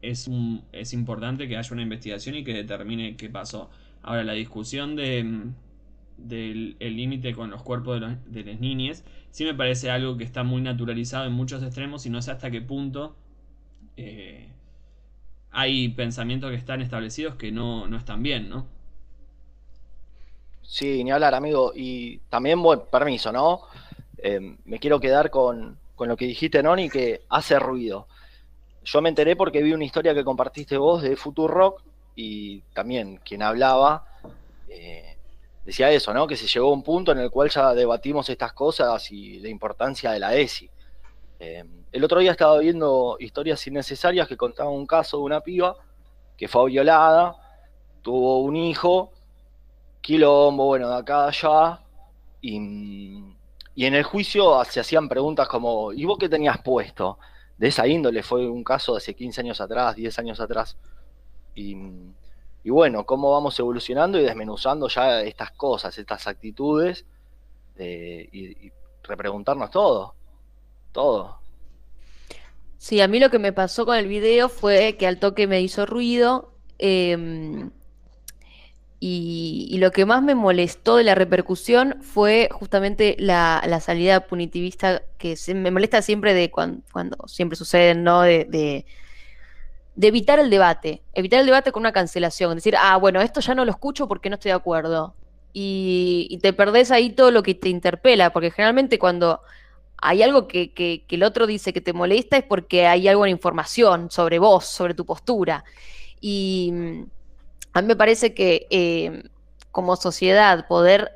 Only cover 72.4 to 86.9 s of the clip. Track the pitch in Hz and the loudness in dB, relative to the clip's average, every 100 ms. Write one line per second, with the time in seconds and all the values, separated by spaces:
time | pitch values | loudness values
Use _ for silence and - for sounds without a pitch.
72.4 | - - - - - 214 190 220 269 240 | -18 -20 -20 -18 -2 4 4 6 4 4
73.4 | 202 196 185 - 226 233 202 208 214 233 | 0 0 -2 -2 0 0 0 0 2 4
74.4 | 247 240 208 196 214 208 185 180 202 196 | 2 0 4 4 4 2 -2 2 -2 0
75.4 | 202 190 185 - 202 233 240 240 240 254 | 0 2 0 -2 -4 -2 0 4 4 2
76.4 | - - - - 196 185 180 170 165 160 | -4 -20 -20 -4 0 2 0 -2 -4 -8
77.4 | 156 151 - - - _ - - - - | -8 -10 -12 -16 -20 _ -20 -20 -20 -20
78.4 | - - - - _ _ 185 175 170 165 | -20 -20 -20 -20 _ _ -8 -6 -6 -6
79.4 | 165 156 - 185 185 185 196 247 285 262 | -8 -8 -6 2 2 4 4 4 4 4
80.4 | 202 180 175 - - 240 226 190 180 180 | 4 4 2 0 4 6 6 6 4 2
81.4 | 175 185 - 240 262 - - - 208 220 | 0 -4 4 4 4 -2 -6 2 4 6
82.4 | 233 - 196 202 196 208 214 - 196 175 | 4 -2 -2 0 0 2 2 2 2 4
83.4 | 170 160 - 165 151 170 175 190 185 175 | 4 2 0 -2 -2 0 4 4 2 -6
84.4 | 170 170 180 - 190 185 - - 175 160 | -6 -4 -6 -2 0 0 -4 -8 -8 -8
85.4 | - 190 185 185 214 226 202 208 208 185 | -6 -2 0 2 4 2 2 0 4 4
86.4 | 170 - 170 175 - | 2 0 -4 -6 -12